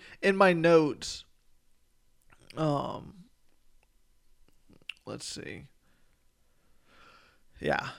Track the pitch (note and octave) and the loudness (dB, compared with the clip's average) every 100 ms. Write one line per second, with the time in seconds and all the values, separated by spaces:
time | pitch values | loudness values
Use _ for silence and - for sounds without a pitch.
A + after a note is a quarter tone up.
0 | - - G3 G3 G3 E3+ E3 E3 D3+ - | -16 -2 0 4 4 6 6 6 6 -2
1 | - - - _ _ - _ _ _ _ | -10 -14 -16 _ _ -20 _ _ _ _
2 | _ _ _ - - - D#3 C#3+ B2+ - | _ _ _ -20 -16 -6 -4 -2 -4 -10
3 | - G3 G#3 _ _ _ _ - _ _ | -16 -20 -20 _ _ _ _ -20 _ _
4 | _ _ _ - - _ _ - - - | _ _ _ -20 -20 _ _ -20 -20 -20
5 | - A2 - - C#3+ F#2+ C#3 _ _ _ | -14 -14 -12 -14 -14 -14 -18 _ _ _
6 | _ _ _ _ _ _ _ _ _ - | _ _ _ _ _ _ _ _ _ -20
7 | - - _ _ _ - C#2+ C#2 - | -20 -20 _ _ _ -8 -4 -4 -4